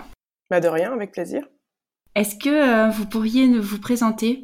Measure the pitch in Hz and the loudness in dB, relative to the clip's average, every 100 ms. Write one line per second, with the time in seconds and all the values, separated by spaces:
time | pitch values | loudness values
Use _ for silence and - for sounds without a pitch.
0 | - - _ _ - 180 170 156 196 254 | -12 -20 _ _ -4 0 0 0 -2 -4
1 | 202 - 170 - - _ _ _ _ _ | -8 -8 -8 -8 -10 _ _ _ _ _
2 | _ 208 208 - 277 302 269 226 220 214 | _ -4 -4 -2 0 2 4 4 2 0
3 | 208 226 220 247 262 240 202 202 - 240 | -4 -2 0 4 4 4 0 -6 -4 0
4 | 226 220 220 262 | 0 0 -2 -2